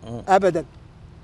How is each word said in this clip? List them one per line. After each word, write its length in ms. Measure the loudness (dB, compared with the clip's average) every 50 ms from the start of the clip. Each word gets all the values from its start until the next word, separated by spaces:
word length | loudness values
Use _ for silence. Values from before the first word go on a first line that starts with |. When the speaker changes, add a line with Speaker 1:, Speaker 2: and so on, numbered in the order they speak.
| -16
Speaker 1:
مم. 140 | -14 -14 -8 0
Speaker 2:
أبدًا. 380 | 2 2 4 4 2 0 -2 -6 -10 -16 -20 -20 -20 -20 -20 -20 -20 -20 -20